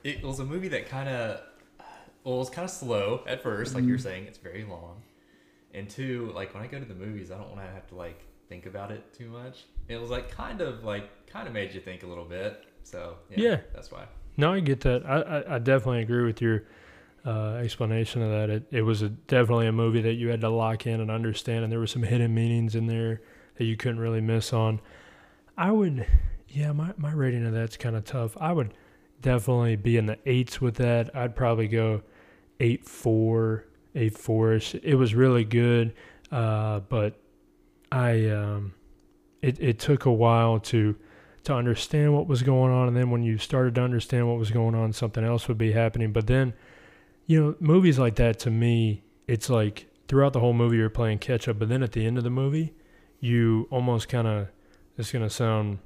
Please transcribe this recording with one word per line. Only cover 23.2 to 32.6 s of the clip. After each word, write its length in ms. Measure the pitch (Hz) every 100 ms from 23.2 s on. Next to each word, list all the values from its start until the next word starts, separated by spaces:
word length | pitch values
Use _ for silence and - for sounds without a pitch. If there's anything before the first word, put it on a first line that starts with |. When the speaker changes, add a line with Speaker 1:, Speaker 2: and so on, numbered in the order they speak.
| - - - -
Speaker 3:
that 80 | 113
you 100 | 110
couldn't 240 | 127 113
really 220 | 113 113
miss 320 | 110 113 -
on. 260 | 117 110 110 - - - - _ _ _ -
I 140 | 175
would, 360 | 220 196 135 - - - - -
yeah, 240 | 139 151
my, 220 | 147 160 196
my 140 | 147
rating 340 | 156 131 120 117
of 60 |
that's 220 | 113 113 -
kinda 220 | 123 113
tough. 360 | 104 131 113 -
I 140 | 160
would, 200 | 175 110 - - _ _ _
definitely 540 | 131 123 110 123 117 110
be 220 | 107 117
in 80 | 107
the 120 | 107 -
eights 360 | 127 123 -
with 140 | 127 113
that. 400 | 123 120 117 135
I'd 200 | 123 110
probably 320 | 123 113 110
go 340 | 113 113 107 - - - _ _
eight 260 | _